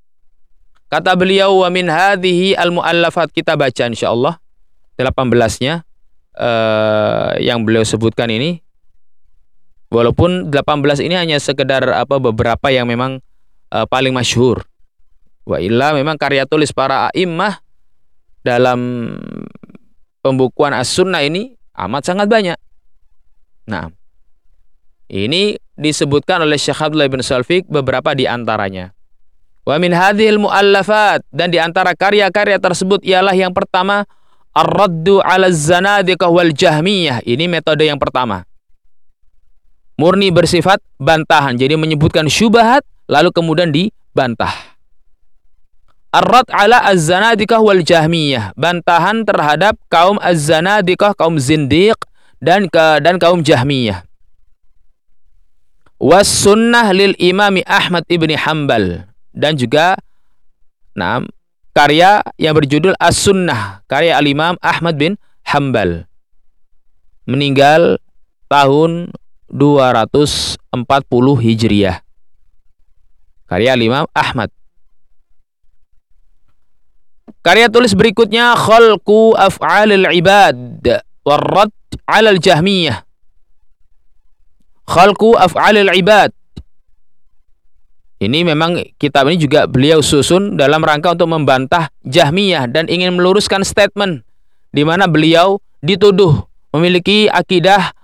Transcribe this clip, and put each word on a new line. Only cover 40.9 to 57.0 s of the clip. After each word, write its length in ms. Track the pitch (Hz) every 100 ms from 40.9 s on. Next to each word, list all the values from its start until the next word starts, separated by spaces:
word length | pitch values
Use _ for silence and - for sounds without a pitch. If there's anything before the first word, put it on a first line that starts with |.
| -
bantahan, 560 | 143 160 151 160 139 120
jadi 240 | 131 156
menyebutkan 480 | 156 156 160 165 156
syubhat 560 | - 220 233 220 269 - - -
lalu 240 | 139 170
kemudian 400 | - 165 156 175
dibantah. 800 | 147 202 - _ - 127 110 92 - - _ _ - - - - - _ - _ _ _ _ -
"Ar-radd 400 | 170 180 240 247
'ala 320 | 180 202 240
az-zanadiqah 800 | 196 185 156 180 220 226 214 226
wal 240 | 220 190 160
jahmiyah," 640 | 165 156 170 147 127 98 -
bantahan 640 | 160 175 - 170 180 220
terhadap 560 | 208 190 151 151 196 220 _
kaum 320 | 170 180 202
az-zanadiqah, 960 | 175 170 143 160 180 214 180 180 202 202
kaum 240 | 165 160
zindiq 560 | 127 156 135 151 202 220 - _ _ _
dan 240 | 147 190 190
ke-, 320 | 165 160 151
dan 160 | 151 180
kaum 240 | 170 175
jahmiyah. 640 | 147 143 135 135 113 92 - - - - _ _ _ _ - _ _ - - - _ _ _ _ _ -
"Was 240 | 127 180 -
sunnah 640 | - 202 214 233 240 220
lil 240 | 185